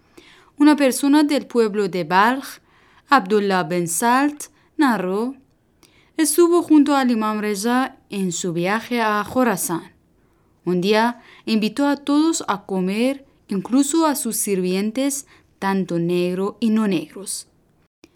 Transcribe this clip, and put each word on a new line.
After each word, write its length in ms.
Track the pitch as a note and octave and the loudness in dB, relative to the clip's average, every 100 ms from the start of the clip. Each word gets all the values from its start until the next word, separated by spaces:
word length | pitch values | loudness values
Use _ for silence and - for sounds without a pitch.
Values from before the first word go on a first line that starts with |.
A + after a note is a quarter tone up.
| _ - - - _ - | _ -20 -20 -20 _ 2
Una 180 | D4 D4 | 4 4
persona 480 | C4+ A#3+ C#4 D4+ | 2 2 2 4
del 220 | D4 C#4 - | 4 0 0
pueblo 420 | A#3+ A3 G#3 G3 | 0 0 0 -2
de 160 | F3+ | -2
Balj, 560 | D#3+ F#3 A3 C4+ - - _ _ _ _ _ | 0 4 4 0 -6 -18 _ _ _ _ _
Abdullah 560 | C4+ F#3 G#3+ G3+ F#3 | 2 2 0 2 0
ben 240 | D#3+ F3+ E3+ | 0 -2 -2
Salt, 580 | - A#3+ B3+ D4 D4 - _ _ - | -2 0 2 0 -4 -14 _ _ 0
narró: 600 | C#4 G#3 F3+ G3 B3 C#4 _ _ _ _ _ _ _ - | 0 2 -2 -2 -4 -8 _ _ _ _ _ _ _ -2
"Estuvo 440 | D4+ - F4 F4 | 0 4 4 4
junto 320 | E4 D#4 C#4+ C#4 | 4 4 6 2
al 160 | B3+ | 2
imam 280 | A3 G#3+ G#3+ | 0 -2 -2
Reza 560 | G#3 G3+ A3+ B3+ C4 - _ | -4 -2 0 0 -2 -8 _
en 220 | G3+ F#3+ | -4 -4
su 220 | E3+ F#3 | -4 -4
viaje 480 | E3 F3+ A3 A3+ A#3+ | -2 -2 -2 -4 -2
a 220 | G#3+ G#3 | 0 -2
Jorasán. 680 | G#3 B3+ A#3+ F3+ - E3 - _ _ _ _ _ _ _ F3 | -2 0 0 0 -4 -6 -8 _ _ _ _ _ _ _ -4
Un 160 | F3+ | 0
día 400 | G3 G#3+ A#3 A#3+ - - - | 2 2 0 -2 -14 -18 -4
invitó 420 | A3 G#3+ A3 C#4+ | -2 -2 -2 -2
a 80 | C#4 | -2
todos 480 | C#4+ D4 D#4+ D#4 - | 0 0 0 -2 -4
a 180 | G3 - | -6 -4
comer, 600 | F#3+ F#3 G#3 B3+ C4+ - _ _ | -4 -2 -2 -2 -4 -12 _ _
incluso 580 | G3 F#3 B3+ C#4 E4 D#4 | -8 -2 0 2 0 0
a 100 | C4 | -2
sus 200 | A3+ G#3 | -4 -6
sirvientes, 920 | G#3 F#3+ F3+ F#3+ G#3+ A#3+ C#4 C#4 - _ _ _ | -4 -2 -2 -2 -2 -2 -4 -4 -12 _ _ _
tanto 380 | G3 F#3+ F3+ E3+ | -2 -2 -2 -2
negro 600 | E3+ F3 F3+ F#3 G3 - | 0 0 -2 -2 -6 -4
y 100 | A3+ | 0
no 180 | A3 G#3+ | 0 0
negros. 600 | D#3 D3+ G3+ G3+ - - _ _ _ _ _ - | -2 -6 -12 -12 -12 -14 _ _ _ _ _ -20